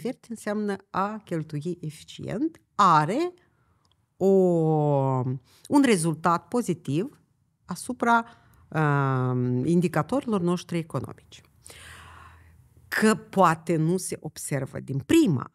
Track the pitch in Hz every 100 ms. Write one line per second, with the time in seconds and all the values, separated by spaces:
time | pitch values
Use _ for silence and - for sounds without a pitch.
0 | 226 - - 220 214 208 208 196 _ 180
1 | 202 214 - 165 156 147 170 170 156 -
2 | - - - 190 320 - _ - 196 156
3 | 151 247 349 - _ _ _ _ _ _
4 | _ - 190 196 185 170 160 156 147 139
5 | 135 127 127 131 _ _ - 285 269 190
6 | 165 156 175 170 - 240 220 160 - 147
7 | 269 - _ _ _ _ - 180 - 247
8 | 240 233 226 - _ _ - 156 147 143
9 | 135 131 127 127 123 123 156 175 170 160
10 | 147 262 262 202 175 180 - 175 160 131
11 | 110 - _ - _ _ - - - -
12 | - - - - - _ _ _ - -
13 | 220 220 - 190 175 165 - 165 160 185
14 | - - 156 - - 139 135 135 131 131
15 | - 330 262 131 -